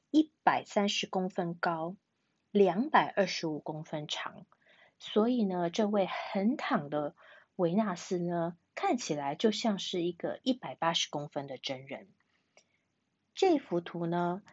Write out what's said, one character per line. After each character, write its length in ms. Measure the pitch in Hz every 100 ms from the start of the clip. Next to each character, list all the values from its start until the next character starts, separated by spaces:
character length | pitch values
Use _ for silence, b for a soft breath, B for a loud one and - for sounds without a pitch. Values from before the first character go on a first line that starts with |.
| _
一 200 | 302 311 _
百 220 | - 127 -
三 240 | 214 202
十 160 | - -
公 240 | 190 185
分 240 | - 170
高， 420 | 170 175 165 165 196 _ _ _ _ _
两 400 | 202 190 170 294
百 200 | 196 151 -
二 100 | 185
十 200 | - 165
五 120 | 147
公 260 | - 156
分 220 | 160 156 151
长， 380 | - - - - b b b b _
所 320 | - 214 226
以 140 | 254
呢， 260 | 196 180 170
这 180 | 170 208
位 180 | 208 180
横 520 | - - 196 202 294
躺 320 | - 226 143
的 260 | 147 147 B B B B -
维 160 | 170
纳 220 | 190 214 175
斯 220 | - 180
呢， 380 | 175 170 165 170 _ -
看 200 | 403 254
起 180 | -
来 200 | 147 139
就 160 | 151 226
像 280 | 208 233 190
是 240 | - 185
一 100 | 175
个 280 | 175 165 -
一 80 | 254
百 220 | 254 151 131
八 160 | 165
十 160 | 170 -
公 180 | 151 151
分 200 | 147 139
的 100 | 127
真 280 | - 131 135
人。 220 | 117 98 _ _ _ _ b b b _ _ _ _ _
这 240 | - 381 294
幅 220 | - 175
图 260 | 170 170 170
呢， 360 | 170 175 190 b